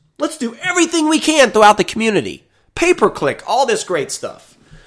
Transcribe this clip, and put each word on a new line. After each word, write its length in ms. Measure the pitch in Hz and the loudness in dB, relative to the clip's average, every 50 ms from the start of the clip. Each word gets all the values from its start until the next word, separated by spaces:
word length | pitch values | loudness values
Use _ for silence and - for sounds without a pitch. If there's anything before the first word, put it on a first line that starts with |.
| _ _ _ - | _ _ _ -8
"Let's 180 | 285 320 - | -8 -6 -6
do 200 | - 247 233 233 - 349 | -6 -8 -8 -8 -8 -8
everything 440 | 370 359 359 330 330 339 330 302 311 | -4 0 0 0 2 2 -2 0 2
we 120 | 320 294 | 0 0
can 320 | - - 311 302 262 220 - | 0 0 4 4 4 4 4
throughout 240 | 214 214 208 208 | 4 6 6 6
the 80 | - 180 | 4 0
community. 640 | - - - 220 226 208 170 113 92 69 67 _ _ _ _ _ _ - | -4 -4 -4 -2 0 0 0 -2 -4 -10 -14 _ _ _ _ _ _ -6
Pay-per-click, 680 | - - 359 349 - 226 190 - - 156 139 113 - - | -2 0 0 2 2 2 0 0 0 -4 -4 -4 -4 -6
all 200 | - 208 247 277 | -4 0 0 0
this 180 | 233 214 - - | 0 0 -4 -4
great 260 | - 180 156 131 - | -4 -4 -4 -4 -6
stuff." 460 | - - - 101 - - - _ _ _ _ _ - - _ | -8 -10 -10 -12 -12 -14 -20 _ _ _ _ _ -20 -20 _